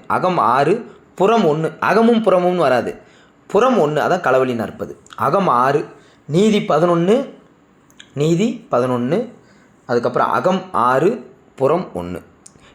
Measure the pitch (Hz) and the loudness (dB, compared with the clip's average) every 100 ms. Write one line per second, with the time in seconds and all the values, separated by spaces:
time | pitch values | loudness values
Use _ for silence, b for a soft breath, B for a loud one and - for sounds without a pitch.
0 | - 117 180 165 110 131 143 233 - B | -4 -2 0 0 2 2 2 0 -4 B
1 | _ - 196 233 170 156 160 - 135 190 | _ -2 2 2 2 0 -4 -4 0 2
2 | 233 220 208 180 180 180 143 123 104 - | 4 2 2 2 2 0 2 0 -2 -10
3 | b b b _ - 196 254 226 151 151 | b b b _ -2 0 2 2 0 0
4 | 120 180 143 131 131 113 95 - 98 - | 0 0 2 2 0 -2 -6 -10 -14 -14
5 | - - 131 190 175 123 131 147 - - | -20 -4 -2 0 2 2 2 0 -4 -14
6 | b b - 156 220 208 - 156 175 170 | b b -4 0 2 2 0 0 2 2
7 | 175 254 254 - _ _ _ _ _ - | 2 0 -2 -14 _ _ _ _ _ -20
8 | - 135 151 170 226 247 - 123 127 123 | -16 -4 0 0 0 -4 -2 -2 0 -2
9 | 123 185 247 - b b b b - 120 | -2 -2 -4 -14 b b b b -4 -2
10 | 120 - - 117 180 185 - 101 123 131 | 0 -2 0 0 0 -2 -4 -2 0 2
11 | 175 240 - - _ - 135 170 - 90 | 0 -2 -10 -20 _ -4 0 0 -4 -10
12 | 87 90 - _ - B B | -8 -12 -14 _ -20 B B